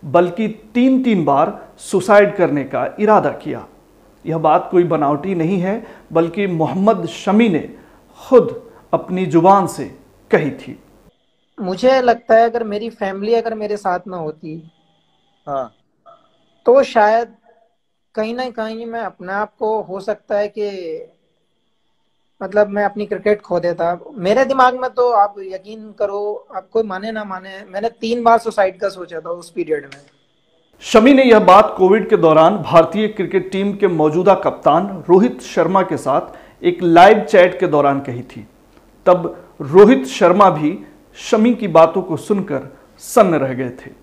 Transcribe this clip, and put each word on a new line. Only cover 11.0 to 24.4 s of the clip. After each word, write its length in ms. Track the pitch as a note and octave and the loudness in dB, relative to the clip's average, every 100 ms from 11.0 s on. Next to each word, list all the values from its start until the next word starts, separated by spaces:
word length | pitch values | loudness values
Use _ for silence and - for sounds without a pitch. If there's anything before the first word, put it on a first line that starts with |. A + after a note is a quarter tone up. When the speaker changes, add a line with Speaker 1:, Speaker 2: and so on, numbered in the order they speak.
| _ _ _ _ _ - | _ _ _ _ _ -10
Speaker 2:
मुझे 400 | F#3+ F#3 B3 C4 | -8 -2 0 2
लगता 340 | B3 A#3 _ | 2 -2 _
है, 100 | A3+ | 2
अगर 200 | A#3 A#3 | 2 -2
मेरी 260 | A3+ G#3 A3+ | -6 -8 -10
फैमिली 440 | A3+ G3 G3 G3+ | -8 -8 -6 -2
अगर 200 | A#3 A3 | -2 -2
मेरे 220 | A3 G#3 G#3 | -8 -8 -6
साथ 240 | G3 F3+ F3+ | -6 -6 -8
ना 80 | F#3 | -12
होती, 560 | D#3+ D3+ E3 D#3+ D#3+ _ _ _ _ _ _ _ - | -10 -12 -16 -16 -18 _ _ _ _ _ _ _ -10
Speaker 3:
हाँ। 260 | C#3 A#2+ _ _ _ _ _ _ _ _ _ - | -8 -10 _ _ _ _ _ _ _ _ _ 2
Speaker 2:
तो 160 | A#3+ | 2
शायद 460 | F#3 A#3 G#3 A3 A#3 _ _ _ _ _ _ _ _ | 2 2 2 2 -2 _ _ _ _ _ _ _ _
कहीं 200 | - G#3+ | -8 -8
ना 160 | A#3+ B3+ | -6 -8
कहीं 360 | A#3 A3 A3+ A#3 | -8 -10 -10 -12
मैं 140 | A#3 | -12
अपने 320 | G#3 _ F3+ | -12 _ -10
आप 200 | G3 G#3+ _ | -8 -8 _
को, 240 | G#3+ A3 | -6 -6
हो 180 | E3+ F#3+ | -6 -12
सकता 380 | F#3+ G#3 _ G#3 | -8 -10 _ -6
है 100 | G#3 | -4
कि, 500 | G#3+ G#3 G3 E3+ D#3+ - _ _ _ _ _ _ _ _ _ _ _ _ _ | -6 -10 -8 -12 -12 -14 _ _ _ _ _ _ _ _ _ _ _ _ _
मतलब, 260 | G3 G3+ G#3 | -6 -2 -2
मैं 160 | G3+ | 0
अपनी 220 | G3+ G#3 G#3 | -4 -4 -8
cricket 360 | F#3+ G#3 G#3 | -4 -2 -2
खो 180 | - F3 | -2 -4
देता। 440 | F3 E3+ E3+ F3 - | -4 -4 -4 -4 -10
मेरे 300 | C4+ F3+ A3+ | -8 -2 0